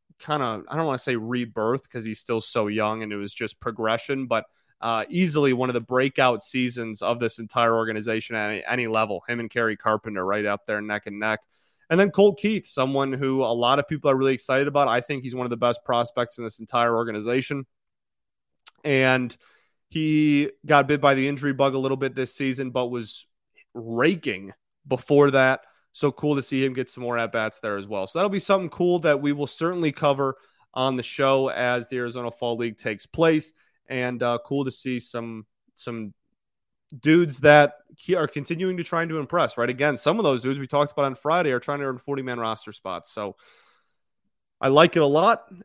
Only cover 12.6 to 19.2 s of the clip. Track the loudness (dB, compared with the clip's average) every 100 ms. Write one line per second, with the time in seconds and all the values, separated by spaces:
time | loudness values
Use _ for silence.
12.6 | -4 -2 0 0 0 -2 0 0 0 2
13.6 | 4 4 0 0 2 2 2 0 0 0
14.6 | 2 2 2 2 -2 -6 -6 -6 -4 0
15.6 | 0 0 0 0 0 -2 -4 -6 -12 -12
16.6 | -4 0 2 2 -2 -4 -2 -2 -2 -8
17.6 | -10 _ _ _ _ _ _ _ _ _
18.6 | -20 -8 0 2 4 2